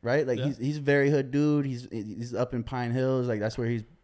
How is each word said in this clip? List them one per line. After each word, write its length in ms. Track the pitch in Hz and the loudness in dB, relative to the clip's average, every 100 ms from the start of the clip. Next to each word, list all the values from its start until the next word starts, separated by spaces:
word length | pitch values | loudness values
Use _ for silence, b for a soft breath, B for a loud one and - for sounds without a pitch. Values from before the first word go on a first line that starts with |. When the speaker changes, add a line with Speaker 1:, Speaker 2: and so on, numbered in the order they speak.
Speaker 1:
right? 260 | 117 139 131 | 0 0 2
Like, 120 | 120 | 0
Speaker 2:
Yeah. 80 | 135 | -2
Speaker 1:
he's, 120 | 123 | -2
he's 200 | 127 151 | -4 -2
very 320 | 143 143 139 | 2 4 6
hood 220 | 147 135 | 4 2
dude. 340 | 135 151 147 139 | 2 4 4 0
He's, 220 | 120 123 | -4 -8
he's 420 | 113 107 107 117 | -8 -8 -8 -6
up 200 | 117 123 | -2 -2
in 80 | 123 | -2
Pine 300 | 117 127 120 | -4 -4 -2
Hills. 340 | 123 131 131 123 | 0 2 2 0
Like, 140 | 110 | 0
that's 180 | 107 - | -2 -2
where 80 | 117 | -2
he's 160 | 120 107 - | -2 -6 -18